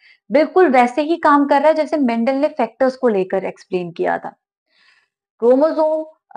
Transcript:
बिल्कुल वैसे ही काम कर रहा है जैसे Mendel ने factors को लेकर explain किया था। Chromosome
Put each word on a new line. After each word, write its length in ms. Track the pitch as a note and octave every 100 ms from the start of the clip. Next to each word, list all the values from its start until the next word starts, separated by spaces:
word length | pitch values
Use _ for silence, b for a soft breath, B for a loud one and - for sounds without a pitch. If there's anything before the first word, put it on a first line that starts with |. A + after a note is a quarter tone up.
| b b -
बिल्कुल 360 | C4 D4+ F#4 E4+
वैसे 340 | B3+ A#3+ C#4
ही 140 | D4 E4
काम 300 | D#4 C#4+ C#4+
कर 120 | C#4+
रहा 100 | D4+
है 60 |
जैसे 220 | D#4 C#4+ D#4
Mendel 380 | B3 A#3 A#3
ने 140 | C4+ D4
factors 480 | D4+ A3+ - C4 B3+
को 120 | B3
लेकर 360 | G3 F#3 G3
explain 480 | F#3 - - F#3 F3
किया 260 | F3 F3+ E3+
था। 180 | - _ _ _ _ _ _ _ _ _ _ -
Chromosome 680 | A#3 C4 D#4 D4 D#4 D#4 D#4 _ _